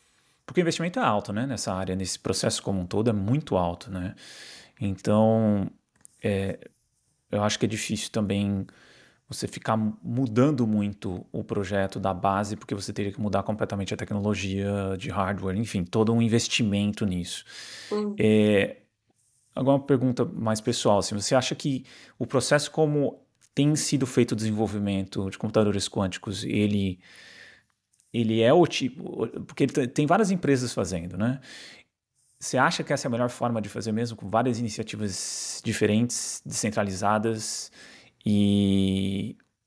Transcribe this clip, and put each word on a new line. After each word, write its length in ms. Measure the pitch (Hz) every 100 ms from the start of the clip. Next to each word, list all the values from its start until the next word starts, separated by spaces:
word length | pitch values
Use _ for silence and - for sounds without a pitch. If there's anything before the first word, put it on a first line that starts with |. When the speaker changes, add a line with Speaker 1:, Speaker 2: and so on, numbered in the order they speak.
| _ _ _ _ -
Speaker 1:
porque 160 | -
o 20 |
investimento 360 | 170 160 170 254
é 40 |
alto, 300 | 156 104 101
né, 120 | 104 139
nessa 260 | 110 -
área, 220 | 92 92 92
nesse 240 | 92 -
processo 440 | - 98 117 -
como 180 | - 98
um 60 | 87
todo 220 | 101 113
é 40 |
muito 440 | 104 98 139 151 98
alto, 340 | 87 87 -
né? 240 | 95 90 - - - - - - -
Então, 880 | 104 92 - 107 110 113 110 104 95 - _ _ - _
é, 360 | 107 101 98 - - _ _ _ _ _ _
eu 120 | 104
acho 160 | 104 -
que 60 | 110
é 40 |
difícil 420 | 107 - 110 -
também 540 | 113 101 101 101 98 95 - - - - _ -
você 200 | 123 -
ficar 300 | - - 110
mu-, 200 | 110 107
mudando 640 | 113 120 131 110 139 139 113
muito 580 | 107 104 98 101 90 -
o 120 | -
projeto 560 | - 107 95 101 98 -
da 140 | 98
base, 420 | 90 98 98 104 107
porque 200 | - 104
você 160 | 98
teria 180 | 101 101
que 100 | 98
mudar 220 | 104 98
completamente 500 | 98 107 101 101 95
a 40 | -
tecnologia 1000 | 104 104 104 98 95 95 101 101 95 95
de 120 | 98
hardware, 480 | 95 95 98 95 95
enfim, 260 | 113 101 87
todo 280 | 110 110
um 80 | 117
investimento 840 | 117 117 - - 110 101 104 104 104
nisso. 400 | 90 87 - - - - - -
Speaker 2:
Hum. 280 | 208 208 202
Speaker 1:
É, 580 | 107 107 107 101 101 - _ _ _ _ _ _ _ -
agora 220 | 127 139
uma 80 | 139
pergunta 400 | 135 127 120 120
mais 360 | - 110 110
pessoal, 380 | - 117 117 101
assim, 160 | 90 104
você 200 | - 131
acha 200 | 123 156
que 300 | 156 131 - - - -
o 60 | 120
processo 440 | 135 - 147 143
como 500 | - 156 147 135 - _ _ _ -
tem 200 | 143 151
sido 300 | - 143 127
feito 260 | - 117
o 20 | 110
desenvolvimento 920 | 110 104 107 104 101 98 95 - 95
de 80 | -
computadores 500 | 107 110 104 98 -
quânticos, 540 | - 95 - - 101
ele, 560 | 104 110 104 104 98 90 - - - - - - _ _ _ _ _
ele 280 | 117 113 110
é 120 | 113
o 120 | 165 160
tipo, 600 | - 131 - - - - - -
porque 180 | -
ele 80 | 139
tem, 140 | - 123
tem 180 | - 147
várias 240 | 185 202
empresas 420 | 185 143 135 120
fazendo, 440 | - 92 90 87 87
né? 220 | 113 139 - - - - _ _ _ _ _ _
Você 180 | - 127
acha 260 | 147 -
que 80 | 160
essa 160 | 143 135
é 20 |
a 20 |
melhor 180 | 131 120
forma 320 | - 120 117
de 80 | 104
fazer 220 | 120 113
mesmo, 260 | 107 117 113
com 120 | 101
várias 280 | 110 127 113
iniciativas 1000 | 117 - 107 107 104 90 - - - -
diferentes, 800 | 113 104 104 107 120 - - - -
descentralizadas, 1300 | 110 110 107 101 95 101 107 113 110 107 - - - - - - _ 110
e, 1120 | 104 101 101 98 98 95 95 98 98 104 - _ _